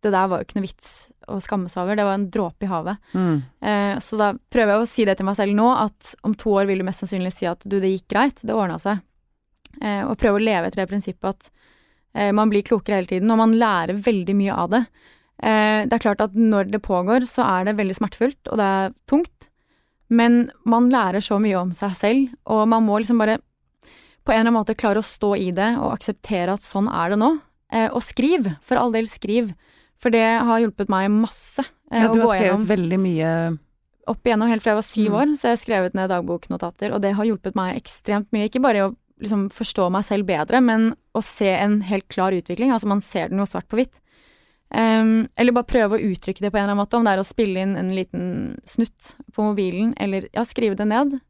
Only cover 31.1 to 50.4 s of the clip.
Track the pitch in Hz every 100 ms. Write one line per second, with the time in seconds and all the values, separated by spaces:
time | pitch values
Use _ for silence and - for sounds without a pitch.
31.1 | 208 226 - - - 269 _ _ 233 220
32.1 | 226 226 196 185 196 214 208 170 185 190
33.1 | 165 160 165 165 160 _ _ _ _ -
34.1 | 214 - 214 226 226 233 214 220 - 214
35.1 | 208 285 302 247 233 - 214 180 190 190
36.1 | 180 175 175 - 175 175 - 208 - 202
37.1 | 202 214 208 196 190 185 196 - - -
38.1 | 208 208 220 208 254 262 208 196 233 _
39.1 | _ 208 208 196 - 220 - 180 185 208
40.1 | 202 196 170 156 247 247 220 220 - _
41.1 | - 214 - 196 185 202 208 185 196 -
42.1 | - 185 190 - 175 254 240 214 202 196
43.1 | 190 160 185 196 180 - 220 254 _ _
44.1 | _ _ _ _ _ _ - 226 220 220
45.1 | 220 220 - 247 247 247 254 208 220 208
46.1 | 185 - 190 202 202 202 202 202 233 226
47.1 | 190 196 - 220 185 190 190 185 185 185
48.1 | - 180 175 87 50 - - 226 _ -
49.1 | - - - 214 208 190 175 226 - 202
50.1 | 190 - -